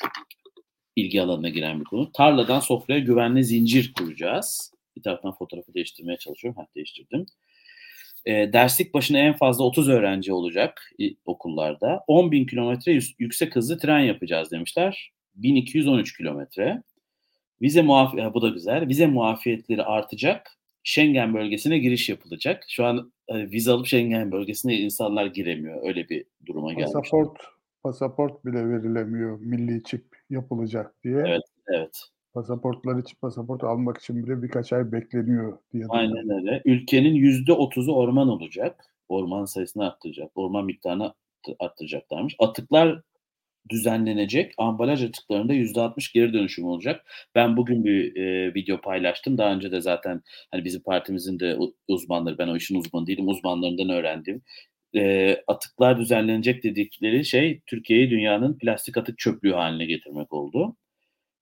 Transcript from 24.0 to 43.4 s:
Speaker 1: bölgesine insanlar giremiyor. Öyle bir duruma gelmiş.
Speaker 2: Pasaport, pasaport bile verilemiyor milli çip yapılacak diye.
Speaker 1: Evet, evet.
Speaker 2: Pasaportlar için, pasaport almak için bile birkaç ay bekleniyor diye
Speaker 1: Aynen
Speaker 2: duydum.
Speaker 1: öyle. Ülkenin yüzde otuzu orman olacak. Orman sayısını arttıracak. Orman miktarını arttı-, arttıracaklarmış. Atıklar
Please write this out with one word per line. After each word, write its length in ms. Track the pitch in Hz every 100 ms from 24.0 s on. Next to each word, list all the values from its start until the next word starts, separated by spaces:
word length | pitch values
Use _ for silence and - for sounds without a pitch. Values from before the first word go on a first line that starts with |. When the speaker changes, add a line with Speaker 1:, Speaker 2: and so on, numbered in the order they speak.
| 117 113 104
Speaker 1:
bölgesine 440 | 95 101 104 131 110
insanlar 500 | 101 - 110 104 98
giremiyor. 640 | 92 87 78 78 78 85
Öyle 200 | 87 85
bir 160 | 92 - _ -
duruma 260 | 78 78
gelmiş. 200 | - -
Speaker 2:
Pasaport, 480 | 147 131 156 151 - - _ _ _
pasaport 640 | 135 127 135 131 143 143
bile 240 | 127 120 117
verilemiyor 720 | 117 113 113 110 113 113 110
milli 420 | 117 120 120 117
çip 200 | - 123 - _ -
yapılacak 640 | 131 127 117 110 113 107 _
diye. 180 | 123 135 170
Speaker 1:
Evet, 160 | 85 - _ -
evet. 320 | 87 - - - _ _
Speaker 2:
Pasaportlar 680 | 123 101 120 127 123 127 123
için, 140 | 120 -
pasaport 440 | 127 131 123 127
almak 340 | 113 117 123 120
için 280 | - 120 117
bile 160 | 127
birkaç 300 | 123 127 120
ay 200 | 127 117
bekleniyor 680 | 113 113 123 113 120 110 101 _
diye 120 | 117 113
Speaker 1:
Aynen 240 | 117 110
Speaker 2:
duydum. 180 | 113 110
Speaker 1:
öyle. 320 | 98 95 135
Ülkenin 500 | - 123 - 131 147
yüzde 380 | 151 139 131 131
otuzu 400 | 170 139 - 127
orman 360 | 139 120 131 135
olacak. 560 | 107 82 95 143 - _ _ -
Orman 360 | 92 90 98
sayısını 420 | 98 98 90 107 95
arttıracak. 440 | - 82 76 78
Orman 300 | 92 95 101
miktarını 400 | 98 90 90 90
arttı-, 520 | 107 - _ _ - -
arttıracaklarmış. 800 | 90 - 76 73 - 78 147 -
Atıklar 640 | 110 - - 156 165 160 - _ _ _